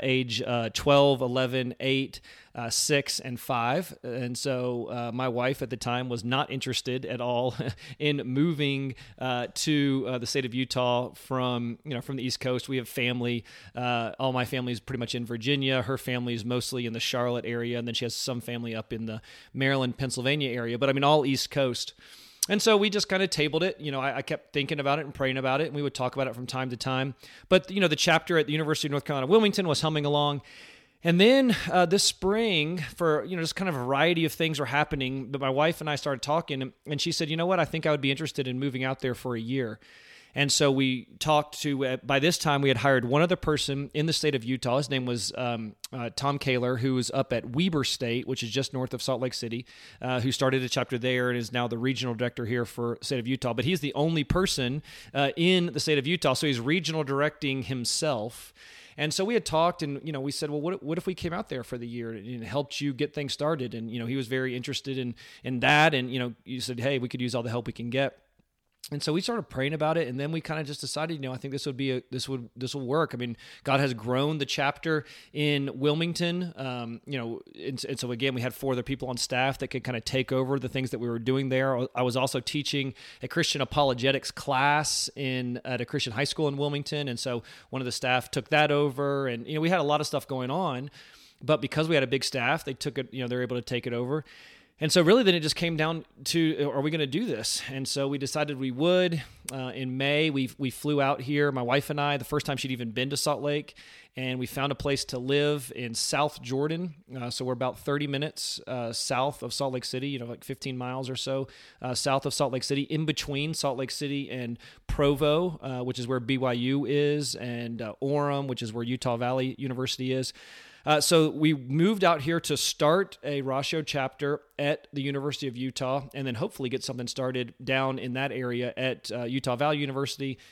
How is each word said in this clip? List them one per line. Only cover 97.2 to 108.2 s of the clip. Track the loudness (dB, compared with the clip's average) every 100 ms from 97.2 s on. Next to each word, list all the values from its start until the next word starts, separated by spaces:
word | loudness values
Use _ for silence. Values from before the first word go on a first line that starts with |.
| 0
this? | -2 -2 -4 -4
And | -6 -4
so | -2 0
we | -2
decided | -2 -2 -2 -2
we | -4
would. | 0 4 4 4 0 -6 -14 -10
Uh, | -8 -6 -6
in | -4 0
May, | 2 4 2
we, | 2 -2 -2
we | -4
flew | -2 0 2
out | 4 2
here, | 0 2 2
my | 2
wife | 2 2 2
and | -2
I, | 0 0
the |
first | -2 -2 -2
time | -4
she'd | -4
even | -4 -4
been | -4 -2
to | 0
Salt | 0 0
Lake, | 0 -2 -4 -16 -20 -20 -16 -6
and | -4 -2
we | -4
found | -2 -2
a | 0
place | 0 0 -2
to | -4
live | 2 4 4 0 -4 -8
in | -6 -4
South | -2 2 0 -2
Jordan. | -4 -2 0 -2 -6 -10 -14
Uh, | -8 -6
so | -4
we're | -4
about | -2 -2 -4
thirty | -2 0 0
minutes, | -2